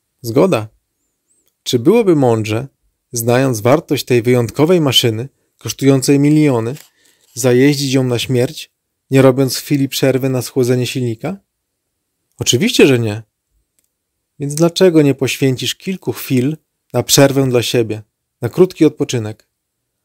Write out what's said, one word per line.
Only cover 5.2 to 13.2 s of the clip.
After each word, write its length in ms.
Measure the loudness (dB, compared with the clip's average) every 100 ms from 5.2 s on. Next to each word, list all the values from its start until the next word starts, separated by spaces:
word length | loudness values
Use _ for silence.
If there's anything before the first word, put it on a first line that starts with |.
| -10 _ _ _
kosztującej 600 | -14 -2 2 2 2 2
miliony, 560 | 4 2 2 0 -4 -10 -18 _ _ _ _
zajeździć 580 | -4 2 4 4 2 -2
ją 120 | -2
na 140 | 0 -4
śmierć, 540 | -2 -2 -2 -6 -18 _ _ _ _
nie 120 | 4
robiąc 340 | 4 4 -2 -4
chwili 320 | -4 -2 -2
przerwy 400 | -2 -2 0 -2
na 140 | -4
schłodzenie 440 | -4 -2 0 0 -2
silnika?” 500 | -4 -6 -6 -10 -12 _ _ _ _ _ _ _ _ _ _
„Oczywiście, 480 | -2 0 0 4 4
że 120 | 4
nie.” 240 | 0 -6